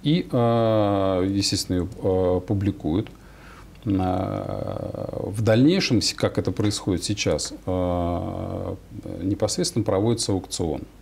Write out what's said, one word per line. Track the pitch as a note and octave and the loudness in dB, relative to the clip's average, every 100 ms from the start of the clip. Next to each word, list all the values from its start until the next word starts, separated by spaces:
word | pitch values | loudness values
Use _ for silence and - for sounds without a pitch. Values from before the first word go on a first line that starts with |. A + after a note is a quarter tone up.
и, | C#3+ E3+ F3 | 2 0 2
э, | B2+ A#2 A#2 A2+ A2 G2+ G2+ F#2+ F#2 F#2 | 2 4 4 4 4 4 2 2 2 2
естественно, | G2 G2 G2 - F2+ | 2 0 -2 0 -2
ее, | E2+ - G2+ F#2 F#2 F2+ | -2 -2 0 2 4 2
э, | - | 0
публикует. | G2+ G2+ - D2+ F2 - - - - - - - - - | 0 0 -2 0 0 -2 -12 -20 -20 -20 -20 -20 -10 -2
Э, | F#2+ F#2 F#2 F#2+ G1+ G1+ G1+ - - - - - - | 0 2 0 -2 -4 -4 -6 -6 -6 -8 -8 -8 -6
в | - G#2 | -6 0
дальнейшем, | A2+ A2+ C#3 F#3+ - A2 | 4 6 6 4 2 2
с-, | - | 2
как | - G2 - | 0 0 0
это | - | -2
происходит | F2+ G#2 - - F2 - | 0 0 0 -2 -2 -2
сейчас, | G#2 G#2 D2+ - - - | -2 0 0 -2 -8 -4
э, | F#2 F2+ F2 E2+ F2 F#2 F2+ F#2 F#2 F#2 F2+ - - - - | 0 0 0 0 -2 -4 -6 -6 -6 -6 -8 -12 -14 -10 -6
непосредственно | F#2 G2+ G#2 - F3 - G#2+ | -2 0 0 0 -2 0 0
проводится | F#2+ G#2+ A#2 - | 2 2 2 0
аукцион | F#2+ - - E2+ C#2 - - | -2 -4 -4 -4 -4 -8 -18